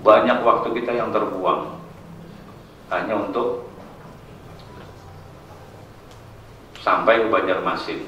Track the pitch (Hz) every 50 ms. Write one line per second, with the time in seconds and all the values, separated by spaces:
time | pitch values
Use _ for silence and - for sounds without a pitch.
0 | - 107 107 117 113 120 120 110 117 117 113 - 120 117 117 120 120 120 120 120
1 | 113 113 110 110 107 - - 92 92 90 - - - - - - - - - -
2 | - - - - - - - - - - - - - - - - - - 92 90
3 | - 107 110 107 101 95 - 120 117 123 - - - - - - - - - -
4 | - - - - - - - - - - - - - - - - - - - -
5 | - - - - - - - - - - - - - - - - - - - -
6 | - - - - - - - - - - - - - - - - - 101 95 92
7 | - - - - - - 95 92 90 90 90 92 90 90 92 - - - - -
8 | -